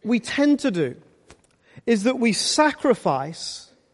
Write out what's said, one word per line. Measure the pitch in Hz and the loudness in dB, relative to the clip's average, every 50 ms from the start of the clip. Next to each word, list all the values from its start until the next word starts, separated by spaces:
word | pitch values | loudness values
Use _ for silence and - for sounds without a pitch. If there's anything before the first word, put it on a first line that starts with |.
| _ | _
we | 214 247 226 | -2 -2 -2
tend | - - - - 285 294 294 - | -2 -4 -2 0 2 2 2 2
to | - 269 | 0 -2
do | 196 175 151 123 - - - _ _ _ _ _ - _ _ _ _ _ _ _ _ - _ | 0 0 -2 -2 -4 -10 -18 _ _ _ _ _ -20 _ _ _ _ _ _ _ _ -10 _
is | - 233 208 190 | 0 0 2 2
that | 247 262 254 | 0 0 2
we | 233 233 190 | 0 0 0
sacrifice | - - - - - 302 302 277 - - 294 226 - - 175 143 131 135 156 165 - - - - - - - _ _ _ _ | 0 -2 -2 2 2 2 2 2 0 0 0 0 2 0 -2 -2 -2 -4 -8 -10 -12 -14 -14 -14 -16 -18 -20 _ _ _ _